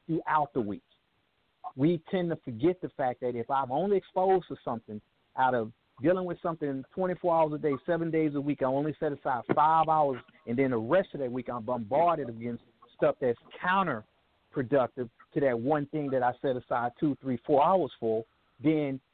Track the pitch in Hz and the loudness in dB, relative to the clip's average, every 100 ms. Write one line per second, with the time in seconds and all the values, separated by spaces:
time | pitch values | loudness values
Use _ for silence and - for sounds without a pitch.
0 | - 165 - 156 143 - 104 92 _ _ | -4 -4 0 0 0 -2 -4 -6 _ _
1 | _ _ _ _ _ _ - - 147 175 | _ _ _ _ _ _ -16 -2 0 0
2 | - 190 175 156 - 113 156 180 143 - | -2 -4 -4 -6 -8 -2 0 0 -8 -4
3 | 135 123 127 120 117 135 135 139 190 196 | -4 -2 -6 -4 -4 -4 -2 -2 0 0
4 | - 190 185 185 - 139 - 117 - 107 | 0 0 2 2 0 -10 -6 -8 -8 -14
5 | - _ _ - 131 123 110 - _ _ | -14 _ _ 0 2 2 -2 -10 _ _
6 | 131 185 180 170 175 160 147 135 131 - | 0 0 -2 -6 -6 -4 -4 -6 -8 -4
7 | 185 175 180 165 156 151 151 135 - 165 | -4 -2 2 2 2 0 -2 -2 -2 -2
8 | 165 160 156 143 143 139 131 135 151 143 | 0 0 0 0 -4 -2 0 0 -2 -4
9 | 156 143 147 135 - - 151 160 156 156 | -4 -4 -4 -4 0 2 4 4 4 4
10 | 147 123 - _ - 120 135 120 110 175 | 2 0 -10 _ -6 0 2 0 2 0
11 | 196 147 127 123 123 123 113 123 104 135 | 0 -4 -6 -6 -6 -8 -6 -6 -2 2
12 | 175 160 131 113 117 117 - _ - _ | 2 0 -4 -8 -8 -8 -12 _ -20 _
13 | 151 - 131 117 - - 180 190 180 117 | 0 2 0 -2 -6 -8 0 2 2 -2
14 | - _ _ _ _ - 120 139 120 - | -8 _ _ _ _ -6 0 2 2 -2
15 | 120 _ - 160 139 117 120 151 143 156 | -10 _ -8 -2 0 0 0 0 -2 -4
16 | 143 131 123 123 143 123 - 131 120 - | -2 0 0 -2 -4 -4 -4 -4 -4 -2
17 | 156 135 135 120 - 139 156 190 139 - | -2 -2 -4 -6 2 4 6 4 0 -4
18 | 113 110 113 _ _ _ 117 156 147 135 | -2 -2 -4 _ _ _ 0 2 0 -6
19 | - | -10